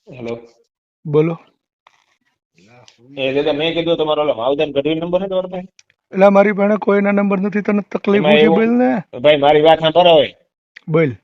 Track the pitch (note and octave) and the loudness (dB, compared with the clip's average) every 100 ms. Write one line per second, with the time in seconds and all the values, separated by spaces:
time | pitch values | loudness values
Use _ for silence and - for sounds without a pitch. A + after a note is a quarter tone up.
0 | _ C3 A#2 A#2+ - _ _ _ _ _ | _ -16 -12 -14 -16 _ _ _ _ _
1 | D#3+ D3 D#3+ E3 _ _ _ _ _ _ | -4 -2 -2 -6 _ _ _ _ _ _
2 | _ _ _ _ _ E2 G2 A#2+ A2+ _ | _ _ _ _ _ _ _ -20 -20 _
3 | B2 C#3 C3+ C#3 D3+ C#3+ D#3+ D#3+ E3+ E3 | _ -8 -4 -2 -2 -2 -4 -4 -2 -2
4 | D#3 D3+ D3+ A2+ A#2+ C#3+ D3+ C#3 C#3+ D#3+ | -2 -2 -2 -2 -2 -2 -2 -2 -4 -4
5 | E3+ F3+ G3 F#3 F3+ F3+ F#3 _ _ _ | -2 -4 -2 -6 -6 -12 -14 _ _ _
6 | _ F#3+ G3+ G3 G3+ G3 G3+ G#3 - G3+ | _ 2 4 4 2 0 -2 -2 0 0
7 | G3+ G3+ G3+ G3 G3+ G3+ G3+ G#3 - - | 0 0 -2 -2 -2 -4 -2 -4 -4 -6
8 | - G3+ D3+ D3+ D#3 G3 A3+ A#3+ B3+ A#3+ | -2 0 4 4 4 2 0 0 0 -2
9 | - B2 C#3+ D3+ C#3 D3+ D#3 D#3+ D#3+ E3 | -8 -2 2 4 4 4 4 2 2 2
10 | F3+ D#3+ A2 - _ _ _ _ - D#3+ | 4 4 2 -6 _ _ _ _ -4 -2
11 | D3+ G#2+ | -2 -4